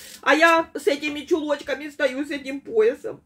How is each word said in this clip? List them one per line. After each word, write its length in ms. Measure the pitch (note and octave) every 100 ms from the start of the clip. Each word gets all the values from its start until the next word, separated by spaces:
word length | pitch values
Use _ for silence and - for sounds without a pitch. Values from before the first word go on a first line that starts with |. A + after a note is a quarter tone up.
| - -
А 140 | - D4+
я 340 | E4+ E4 - D4
с 100 | -
этими 360 | C#4 D4+ D4
чулочками 680 | - E4 D4 C#4+ - C4 D4+
стою, 340 | C#4+ C#4 B3+ C#4+
с 40 |
этим 320 | C#4+ C4+ C#4
поясом. 600 | - A3+ A3 C#4+ A3 G#3